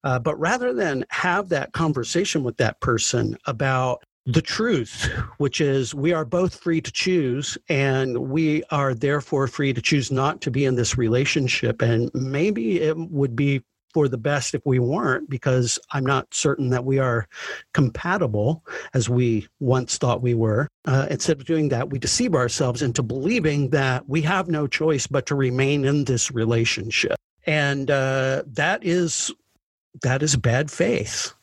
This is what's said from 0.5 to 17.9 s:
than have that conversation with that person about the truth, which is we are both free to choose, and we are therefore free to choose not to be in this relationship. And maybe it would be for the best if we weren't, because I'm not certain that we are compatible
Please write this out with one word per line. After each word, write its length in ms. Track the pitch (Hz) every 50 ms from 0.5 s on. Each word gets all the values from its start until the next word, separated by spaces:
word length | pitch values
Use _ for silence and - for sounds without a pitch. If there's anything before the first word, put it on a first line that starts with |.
| 226 254 247 247 254
than 320 | 240 202 165 143 131 - _
have 380 | - - - 180 175 196 208
that 240 | 185 170 143 - -
conversation 720 | - 156 165 160 147 131 117 - - 165 196 - - 165 135
with 140 | 123 110
that 240 | - 127 110 - _
person 560 | - 127 120 110 - - - 120 113 107 107 - _
about 560 | - 135 107 139 135 131 127 127 127 123 - - _ _ _ _
the 140 | - 117 160
truth, 680 | - - - - 220 240 220 139 113 - - - - - - - - - -
which 240 | _ 143 139 - -
is 340 | 160 143 135 135 131 113 -
we 160 | 143 135 165
are 140 | 175 160 156
both 300 | 120 185 175 185 180 -
free 260 | - - 170 165 160
to 100 | - -
choose, 680 | - - - 185 185 175 147 127 123 139 143 - - - _ -
and 480 | 165 139 139 135 131 131 131 131 120
we 460 | 123 131 135 135 160 160 156 151 156 151 -
are 220 | 156 147 143 135 127
therefore 540 | 110 127 139 143 147 - - - 139 135
free 240 | 123 - - 147 139
to 100 | 127 123
choose 300 | - - 160 143 123 -
not 300 | 135 131 135 147 160 -
to 100 | - 151
be 140 | 120 135 139
in 100 | 135 131
this 220 | 120 117 - -
relationship. 840 | 131 120 110 117 123 143 - - 160 135 123 - - - 117 117 -
And 300 | - 120 120 113 120 - -
maybe 680 | - 131 131 135 143 165 208 208 226 226 220 196 170
it 160 | 156 151 156
would 380 | 160 165 165 165 143 139 135 117
be 260 | 113 143 143 139 131 - _ _ _ _ _ _
for 140 | 165 151 135
the 80 | 123
best 360 | 120 110 143 147 143 123 - -
if 80 | 139 _
we 120 | 147 127
weren't, 520 | 127 123 120 143 202 - 143 127 - 302 -
because 500 | 135 123 - 139 127 127 123 117 - - - _
I'm 140 | - 139 131
not 280 | 135 139 131 131 _ -
certain 360 | - - 151 139 - 139 123
that 120 | 127 127 123
we 160 | 131 135 135
are 280 | 131 127 117 117 98 - - - - - - - - _ _
compatible 920 | - 139 117